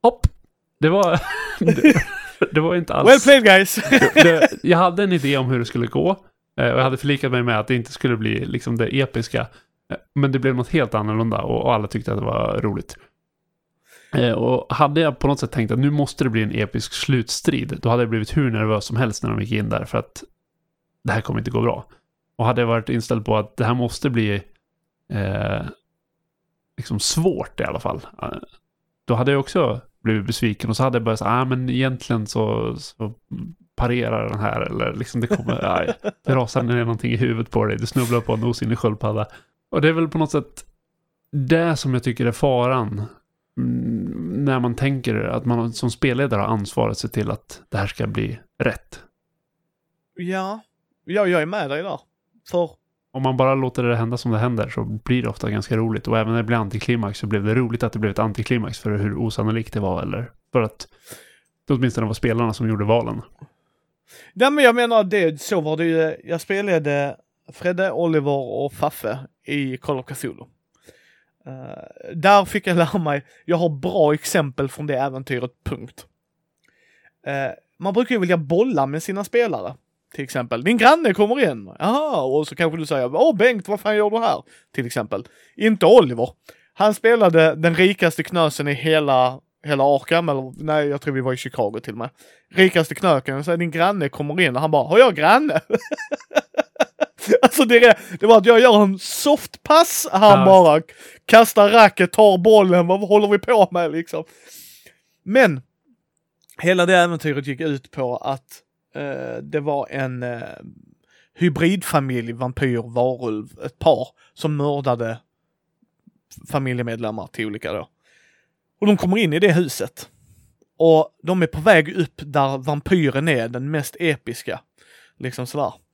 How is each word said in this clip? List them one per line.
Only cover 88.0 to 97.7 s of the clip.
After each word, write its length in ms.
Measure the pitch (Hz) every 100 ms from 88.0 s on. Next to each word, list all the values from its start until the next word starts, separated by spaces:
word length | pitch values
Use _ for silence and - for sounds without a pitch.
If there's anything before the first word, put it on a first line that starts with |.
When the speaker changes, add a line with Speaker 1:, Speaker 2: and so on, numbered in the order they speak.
| 175 160
Speaker 2:
knösen 460 | 160 180 156 - 147
i 40 |
hela, 680 | 139 156 156 147 131 127 131 _ _
hela 200 | 147 143
Arkham, 440 | 139 139 - 165 170
eller 240 | 139 131 135
nej, 320 | 156 151 143
jag 120 | 143
tror 140 | -
vi 60 | 131
var 120 | 127
i 40 | 127
Chicago 440 | 131 - 104 110
till 100 | -
och 60 | 110
med. 120 | 123 _ - _ _
Rikaste 400 | 185 190 180 156
knöken, 500 | 151 190 143 135 135
så 120 | 147 170
din 140 | 170
granne 380 | 165 175 202 139
kommer 320 | - 147 160
in 140 | 151 123
och 40 |
han 80 | 156
bara, 180 | 151 123
"Har 100 | 196
jag 160 | 262
granne?" 460 | 165 156 240 302 160
<laughs> 1800 | - 220 - - 880 294 - - - - - - - _ - _ - -
Alltså, 220 | 262 -
det 200 | 247